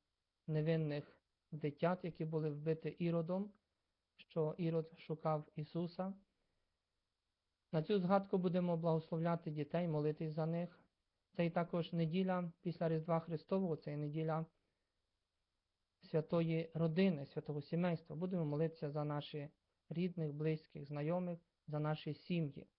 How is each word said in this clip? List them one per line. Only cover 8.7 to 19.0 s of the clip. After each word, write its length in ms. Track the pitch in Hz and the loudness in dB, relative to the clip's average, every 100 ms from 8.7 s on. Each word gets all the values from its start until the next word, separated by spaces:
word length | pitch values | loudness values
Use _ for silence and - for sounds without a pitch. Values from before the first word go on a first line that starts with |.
| 170 | 2
благословляти 760 | 165 160 - 165 170 170 165 | 2 2 0 0 2 0 -2
дітей, 380 | 151 147 165 175 | -4 -2 0 0
молитись 440 | 151 151 151 160 | 2 0 0 -2
за 140 | 156 160 | -2 0
них. 340 | 170 180 - _ _ _ _ _ | 0 -4 -8 _ _ _ _ _
Це 140 | - 170 | 0 0
і 40 | |
також 420 | 175 170 175 165 | 0 0 0 0
неділя 600 | 170 160 180 185 180 175 - | 0 2 2 2 0 -2 -4
після 280 | 185 165 165 | -6 0 2
Різдва 320 | 160 160 165 | 2 2 0
Христового, 560 | 165 160 - 190 190 156 | 0 -6 -2 0 2 0
це 160 | - | -4
і 40 | 147 | -4
неділя 500 | 147 156 160 156 160 _ _ _ _ _ _ _ _ _ _ _ _ _ _ _ | -2 0 0 0 -2 _ _ _ _ _ _ _ _ _ _ _ _ _ _ _
святої 720 | - 160 156 170 165 160 165 | -4 -4 0 2 2 0 -2
родини, 520 | 160 165 160 190 151 139 | 0 2 4 4 2 -4
святого 360 | - 147 147 | -8 -6 -6
сімейства. 540 | 147 165 180 160 - 156 | -4 0 2 0 -4 -6
Будемо 280 | 180 185 | -2 0
молитися 460 | 151 147 160 160 151 | 0 2 0 -2 -6
за 140 | 151 | -2